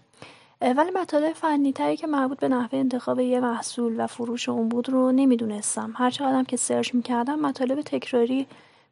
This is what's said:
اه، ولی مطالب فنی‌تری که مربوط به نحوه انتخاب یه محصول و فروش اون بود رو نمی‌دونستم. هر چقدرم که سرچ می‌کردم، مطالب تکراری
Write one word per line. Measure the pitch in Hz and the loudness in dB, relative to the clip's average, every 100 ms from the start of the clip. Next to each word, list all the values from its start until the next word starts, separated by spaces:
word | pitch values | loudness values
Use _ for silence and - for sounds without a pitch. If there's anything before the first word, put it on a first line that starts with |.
| _ _ - - _ - | _ _ -20 -20 _ -4
اه، | 247 | 0
ولی | 254 339 | 2 2
مطالب | 370 349 294 302 | 0 0 0 0
فنی‌تری | 320 320 294 277 269 294 302 | 0 0 2 2 2 0 0
که | 320 | 0
مربوط | 285 262 269 | 0 0 0
به | 277 | 0
نحوه | 254 233 269 | 0 0 0
انتخاب | 262 254 247 254 | 0 0 0 0
یه | 254 247 | 2 2
محصول | 247 233 - - 233 226 | 0 -2 -6 -4 -2 -2
و | 226 | -4
فروش | - 233 240 254 | -4 -6 -4 -4
اون | 240 226 | -2 0
بود | 240 247 | -2 0
رو | 262 254 | 2 4
نمی‌دونستم. | 262 269 233 226 208 214 - 220 220 | 4 6 4 0 -4 -6 -6 -6 -2
هر | 254 | 0
چقدرم | 254 277 262 262 | 0 0 0 0
که | 247 | -2
سرچ | - 240 233 247 | 0 0 0 0
می‌کردم، | 233 240 240 302 | 0 -2 -2 -2
مطالب | 294 269 254 277 | -2 -2 -2 -2
تکراری | 294 269 - 247 233 262 269 - - _ _ | -4 -6 -2 2 2 0 -2 -10 -20 _ _